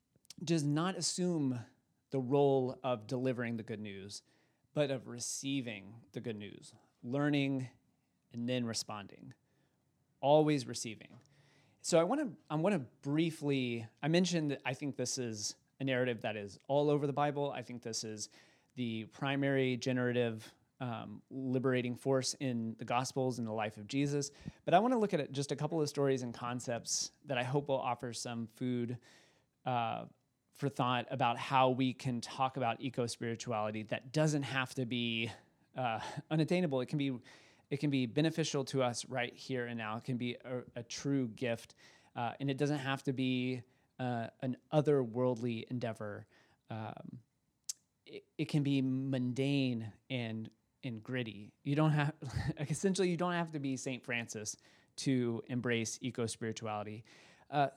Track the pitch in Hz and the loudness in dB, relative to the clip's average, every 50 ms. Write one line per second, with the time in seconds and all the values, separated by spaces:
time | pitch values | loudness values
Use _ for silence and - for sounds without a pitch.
0 | _ _ _ _ _ - - - 175 143 170 160 143 147 143 156 170 185 190 180 | _ _ _ _ _ -20 -16 -8 -2 0 0 2 2 2 2 2 0 0 -2 -2
1 | 151 - - - 180 180 175 160 143 131 127 120 110 - _ _ _ _ _ _ | -4 -2 -2 0 0 0 2 2 0 0 -2 -2 -6 -12 _ _ _ _ _ _
2 | _ _ - 135 127 120 143 143 143 139 135 135 127 127 131 - - 131 127 110 | _ _ -4 -4 0 4 4 6 6 6 6 4 2 0 -2 -4 -2 -2 -2 -2
3 | 107 107 135 123 127 131 123 120 120 117 117 113 110 - 113 104 107 104 98 98 | -4 -4 -4 0 0 0 0 0 -2 -4 -4 -4 -6 -6 -8 -8 -8 -10 -10 -10
4 | 95 101 101 - - _ _ _ _ _ _ _ _ _ - 151 147 135 135 123 | -12 -12 -14 -14 -16 _ _ _ _ _ _ _ _ _ -2 0 0 0 -2 -4
5 | 101 113 120 120 113 - - - - 139 139 139 120 120 107 101 95 98 113 117 | -6 -10 -10 -8 -6 -6 -6 -4 -4 -2 -2 -2 -2 -4 -6 -8 -10 -14 -18 -20
6 | - - - 123 107 123 110 104 104 95 - - - - - - _ _ _ _ | -20 -12 -12 -8 -6 -6 -6 -6 -8 -10 -12 -16 -18 -20 -20 -20 _ _ _ _
7 | - 120 127 143 147 147 147 143 139 139 135 131 131 120 - _ _ _ _ _ | -8 -2 0 2 4 4 4 4 4 2 0 0 -2 -6 -10 _ _ _ _ _
8 | _ _ _ _ _ _ - 117 120 123 127 127 120 113 110 - - - 107 104 | _ _ _ _ _ _ -8 -4 -2 0 0 0 0 -2 -2 -4 -6 -6 -10 -10
9 | 101 - - - - 135 - _ _ _ _ _ _ _ _ _ _ _ _ _ | -12 -14 -16 -18 -18 -20 -20 _ _ _ _ _ _ _ _ _ _ _ _ _
10 | _ _ _ _ - 139 147 156 156 151 151 139 117 120 120 - - 117 107 - | _ _ _ _ 4 8 8 8 8 6 2 2 -2 -4 -8 -8 -8 -8 -10 -10
11 | - - - - - _ _ _ _ _ _ _ _ _ _ _ - - 180 160 | -16 -20 -20 -20 -20 _ _ _ _ _ _ _ _ _ _ _ 0 4 6 6
12 | 170 180 254 302 302 214 143 - _ - 151 156 160 202 208 156 127 110 - _ | 6 6 2 0 -2 -4 -6 -10 _ -2 0 2 4 2 2 2 0 -6 -12 _
13 | - 143 147 156 170 165 156 - 147 143 139 135 127 120 117 117 110 - _ _ | -4 0 2 2 2 0 -2 -2 0 2 2 2 2 0 -2 -4 -6 -10 _ _
14 | - 151 160 175 185 170 175 170 151 147 135 - - 127 131 - 151 139 120 - | 2 4 4 4 4 4 2 2 0 0 -2 -2 -2 -4 -4 -2 -4 -4 -2 -2
15 | 127 - - 131 123 117 110 104 107 - - - _ _ _ - 135 139 131 123 | -2 -2 -2 -2 -4 -4 -4 -4 -6 -8 -8 -10 _ _ _ -4 0 2 2 2
16 | 127 123 120 107 - 113 107 107 101 101 101 - _ - 135 147 147 151 147 143 | 2 2 0 -2 -2 -4 -4 -4 -6 -8 -12 -12 _ 2 2 4 4 4 4 4
17 | 147 139 135 143 147 147 139 143 143 139 123 127 117 - 123 113 - 117 110 - | 2 0 2 2 2 2 2 0 -2 -2 -4 -6 -8 -10 -12 -10 -8 -6 -6 -6
18 | - 110 107 104 104 - - - - - _ _ _ _ _ 127 123 117 113 110 | -6 -6 -8 -10 -10 -12 -14 -20 -20 -20 _ _ _ _ _ -4 -4 -2 -2 -4
19 | 110 - - - 143 135 139 139 139 139 139 135 131 127 127 117 - 131 127 127 | -6 -8 -8 -4 -2 0 2 2 4 4 4 4 4 2 2 0 0 0 2 2
20 | 123 123 120 123 120 117 113 110 - - - _ _ _ _ - 131 123 113 113 | 2 2 4 4 2 2 0 -4 -10 -14 -20 _ _ _ _ -8 -6 -6 -6 -6
21 | 110 110 104 - - _ 120 135 131 131 127 131 120 131 127 127 120 123 123 117 | -8 -10 -12 -14 -14 _ -8 -6 -2 0 2 2 4 4 4 4 2 0 -4 -2
22 | - 135 135 131 127 - - - 143 131 120 117 113 113 110 - 120 110 120 123 | 2 2 4 4 2 0 -2 -2 -2 0 0 0 -2 -4 -6 -6 -4 -2 0 0
23 | 131 - - 139 131 127 123 120 117 110 107 110 107 107 - 104 104 104 135 139 | 0 0 0 0 0 0 0 -2 -4 -2 -2 -2 -2 -2 -4 -8 -8 -2 0 0
24 | 143 143 143 143 139 - - - - - - - _ 151 160 180 220 247 262 233 | 2 2 2 0 -2 -4 -8 -12 -14 -14 -14 -8 _ 6 6 6 6 4 4 2
25 | 208 196 190 156 135 - 135 139 139 - 143 127 147 151 170 160 151 143 - 143 | 2 2 0 0 -2 -2 -2 -4 -2 -2 -2 -2 -2 0 0 0 0 0 2 2
26 | 143 135 135 123 123 120 113 - 123 120 123 123 - 131 117 113 - - - - | 4 4 4 2 0 -4 -6 -6 -6 -6 -6 -4 -4 -4 -4 -4 -2 -2 -2 -2
27 | - - - _ - - 139 120 127 127 135 147 143 147 135 127 - 123 123 - | -2 -6 -8 _ -8 -2 0 0 0 2 2 0 2 2 0 0 0 -2 -2 -2
28 | - 120 113 - - 123 120 117 113 110 - - 127 127 123 123 120 117 123 120 | -4 -6 -6 -6 -6 -6 -6 -6 -6 -8 -6 -4 -2 -2 0 0 -2 -2 -4 -8
29 | - - - - - _ _ _ _ _ _ _ - 131 127 120 117 113 117 113 | -10 -18 -20 -20 -20 _ _ _ _ _ _ _ -4 -2 0 0 0 -2 -2 -6
30 | - - - _ _ _ _ _ _ _ _ - 143 131 - - 127 123 127 120 | -8 -10 -16 _ _ _ _ _ _ _ _ -4 -4 -2 0 2 2 4 2 2
31 | 117 - 143 123 135 120 120 123 - - 139 131 131 131 127 120 135 127 120 - | 0 -2 0 2 2 2 2 0 0 2 6 6 6 6 6 4 2 2 0 -2
32 | - 131 120 117 - - - - 135 127 - 139 123 113 113 - 147 131 120 - | -4 -2 -2 -2 -4 -6 -2 -2 -2 0 0 0 0 0 0 -2 -4 -4 -2 0
33 | 120 113 - - 120 117 117 110 - 123 117 107 107 107 107 110 107 - - - | -2 -2 -2 -4 -4 -4 -4 -4 -4 -4 -2 -2 -2 -2 -2 -4 -4 -4 -6 -6
34 | - 131 - 156 156 156 147 147 139 113 131 135 127 - - 135 127 113 123 120 | -6 -2 2 2 4 4 2 2 0 0 0 0 -2 0 -2 -4 -2 0 0 0
35 | 120 117 113 113 113 110 - - - _ _ _ _ _ - 131 127 120 113 107 | 0 0 0 0 -2 -4 -6 -10 -18 _ _ _ _ _ -4 -2 -2 -2 -2 -2
36 | - - - - - - 156 160 151 - 175 180 180 156 135 131 123 - - 147 | -6 -8 -8 -10 -4 0 2 2 4 4 4 2 2 2 2 0 0 0 0 0
37 | 139 139 127 117 - - - - - - - _ _ _ 147 139 151 147 139 135 | 0 0 -2 -4 -8 -16 -20 -20 -20 -20 -20 _ _ _ -2 0 0 2 2 2
38 | 127 117 104 147 156 160 160 170 156 - - 143 131 - - 135 127 123 117 - | 2 2 2 2 2 2 2 0 -2 0 0 -2 -2 0 2 2 2 2 0 -2
39 | - 107 123 127 120 123 - - - - 131 123 120 120 120 117 110 107 110 117 | -6 -4 -4 -4 -4 -4 -6 -10 -8 -4 -4 -4 -2 -4 -4 -4 -4 -4 -4 -4
40 | - - 127 113 123 120 - - - 123 131 123 - - - 120 117 - - - | -2 -4 -2 -2 -2 -4 -4 -6 -8 -8 -6 -6 -8 -8 -10 -12 -10 -10 -10 -4
41 | - 139 139 139 127 113 104 - 131 117 117 110 - - - _ - - - - | 0 0 2 2 2 0 -2 -2 -2 -2 -2 -2 -6 -14 -20 _ -20 -20 -20 -20
42 | _ _ - 127 120 117 - - 139 139 135 131 147 143 151 147 131 135 135 131 | _ _ -6 -4 -4 -4 -4 -2 -2 -2 2 2 2 2 2 0 0 -2 -2 0
43 | - 147 131 127 131 131 127 127 123 127 127 123 107 - _ _ _ _ _ - | -2 -2 0 2 2 2 2 2 0 0 -2 -4 -6 -12 _ _ _ _ _ -4
44 | 127 123 123 117 113 - - _ 139 131 120 - _ _ - 156 139 147 147 139 | -2 -2 -2 -2 -4 -6 -6 _ -4 -4 -4 -6 _ _ 4 4 6 6 6 4
45 | 127 113 110 123 127 127 127 113 120 123 117 110 - - 127 120 120 113 110 - | 4 2 2 2 2 2 2 2 0 -2 -2 -4 -4 -6 -4 -4 -2 -4 -4 -6
46 | 110 104 104 107 110 - _ _ _ _ _ _ _ - 113 110 110 - - - | -8 -8 -8 -10 -12 -16 _ _ _ _ _ _ _ -10 -8 -8 -8 -8 -10 -10
47 | - - - 123 - _ _ _ _ _ _ _ _ - - _ _ _ _ _ | -12 -14 -14 -16 -18 _ _ _ _ _ _ _ _ -12 -12 _ _ _ _ _
48 | _ - - 104 - _ _ - 156 - - 151 139 143 139 135 131 131 131 131 | _ -16 -16 -16 -16 _ _ -4 -2 2 2 2 4 4 4 4 4 2 2 0
49 | 135 135 135 127 123 123 120 135 135 139 143 139 135 127 123 113 113 110 - - | 0 0 0 0 0 0 2 2 2 4 4 4 4 2 0 -2 -4 -8 -10 -14
50 | _ - 135 123 120 113 110 110 110 107 - _ _ _ _ _ - 131 113 107 | _ -6 -4 -4 -2 -4 -4 -6 -8 -10 -12 _ _ _ _ _ -8 -8 -8 -8
51 | 107 - 127 127 123 117 95 101 104 - - _ - 139 143 147 156 156 147 151 | -6 -4 -4 -4 -4 -4 -8 -12 -16 -18 -20 _ -4 0 4 4 6 6 6 4
52 | 143 147 - - - 127 - - - 131 - - 151 131 156 - - 196 180 202 | 2 0 -2 -6 -10 -6 -4 -2 -2 -2 -2 -4 -4 -4 -2 0 0 2 2 2
53 | 190 180 175 160 180 180 175 170 170 160 156 151 139 139 131 123 - 139 131 120 | 2 2 2 2 0 0 0 0 -2 -2 -4 -4 -2 -2 -4 -4 -4 -6 -6 -6
54 | - - 120 120 117 110 - 110 107 - - - - - - - _ _ _ - | -4 -4 -2 -2 -2 -4 -8 -8 -8 -8 -10 -10 -16 -20 -20 -20 _ _ _ -2
55 | - 143 131 127 120 117 117 113 - - 131 123 113 123 120 113 113 110 - - | 0 2 4 4 2 2 0 -2 -4 -4 -4 -2 0 2 2 2 0 -2 -4 -6
56 | - 127 110 - 117 110 - - 117 110 110 - 113 110 107 104 104 107 107 107 | -6 -6 -2 -2 -2 -2 -4 -4 -4 -6 -4 -4 -6 -6 -6 -6 -6 -8 -10 -12
57 | - - - - - - - - _ - 139 147 139 135 - | -14 -18 -20 -20 -20 -20 -20 -20 _ -2 2 2 2 2 0